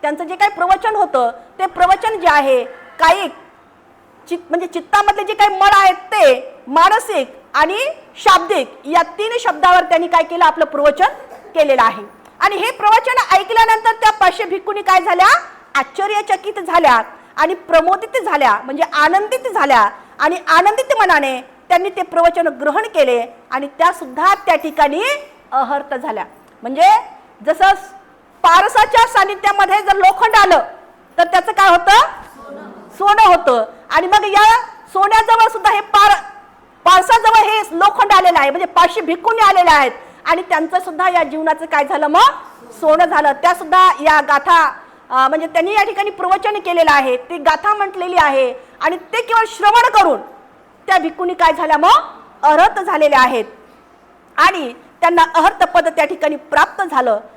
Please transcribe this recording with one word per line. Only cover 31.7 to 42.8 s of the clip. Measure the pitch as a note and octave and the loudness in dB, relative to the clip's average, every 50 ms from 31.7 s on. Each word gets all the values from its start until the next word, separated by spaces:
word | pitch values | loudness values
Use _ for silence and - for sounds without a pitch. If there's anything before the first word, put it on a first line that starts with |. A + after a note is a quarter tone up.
होतं? | F4 F4 F4 F#4 G4 A#4 C#5+ - - - - - - - - - - - G#3 G3+ - - - - - | 4 2 4 4 4 4 4 2 -4 -14 -20 -20 -20 -20 -20 -20 -20 -20 -20 -20 -20 -20 -20 -20 -10
सोनं | - F#4+ G4+ G#4 G#4+ A4 | -2 0 2 4 4 6
होतं. | G4 F4+ E4+ F4 C#4+ B3 A#3 A3 - - - - _ | 6 4 4 2 0 0 0 -2 -4 -8 -20 -14 _
आणि | C4 D#4 F4 | -4 -4 0
मग | F4+ G4 G#4+ G#4 | 2 0 0 0
या | G#4 G4 G#4 G#4 A4 A4+ B4 A#4 - - - - - | 2 2 4 4 4 4 2 0 -6 -16 -20 -20 -8
सोन्याजवळ | - F#4+ G4 G4+ A4 A4 A4+ A4 A4+ A4+ A4+ A#4+ | -2 -2 0 2 2 2 2 2 4 4 4 2
सुद्धा | A#4+ A4 F#4 G#4 | 0 -2 -2 0
हे | A4+ G4+ | 0 0
पार-, | G#4 - - G#4 G4+ G#4 G4+ - - - - - - - _ _ _ _ _ _ _ | -4 0 2 4 4 4 4 0 -2 -14 -20 -20 -20 -20 _ _ _ _ _ _ _
पारसाजवळ | E4+ F#4 F#4 F#4 A#4+ A#4 A#4 G#4+ A4 A4+ A4+ G#4+ G#4+ | 4 4 4 6 4 2 4 4 4 4 4 4 4
हे | G#4+ G#4+ G#4 G#4 D#4+ E4+ | 0 -2 -4 -4 -2 2
लोखंड | F#4 G#4 G4+ - A#4 G4+ | 2 2 2 2 -2 2
आलेलं | G4 F#4+ F#4 F4+ E4+ D#4+ | 2 4 4 4 2 2
आहे, | C#4 C#4 | 0 0
म्हणजे | C#4 F4 F#4 | -2 -4 -6
पाचशे | E4+ - F4 F4+ F4 F4 A4+ | -2 2 2 2 2 0 -4
भिक्खुनी | F4+ D4+ E4 E4+ - A4 A4+ A#4 | -4 -4 -6 -4 -2 -4 0 2
आलेले | A4 G4 G4 F#4 F4+ E4+ | 2 2 4 4 4 4
आहेत | D4+ D4 C#4 B3 - - - - - - _ | 4 4 2 0 -4 -8 -20 -20 -20 -12 _
आणि | C#4 E4 E4+ | -4 -4 -4
त्यांचं | F4+ - F4+ D#4 D#4+ D#4+ F4+ F#4 | -2 -4 -4 -4 -4 -2 -4 -6
सुद्धा | F4+ F#4 D#4+ D4+ F4+ F#4 | -6 -6 -6 -4 -4 0
या | F4+ F4 | 0 0
जीवनाचं | D#4+ C4+ C4+ D#4 D#4+ D#4+ D#4 D#4+ D#4+ | -2 -2 -6 -6 -4 -4 -4 -4 -4
काय | D#4+ D#4 D4 C#4+ | -4 -2 -2 -2
झालं? | C#4+ D4 C#4+ D4+ | -2 -2 -4 -2
मग | D4 D4+ F4+ A#4 C5+ - - - - - - - - - - | 0 2 4 4 4 2 -2 -16 -20 -20 -20 -20 -20 -14 -4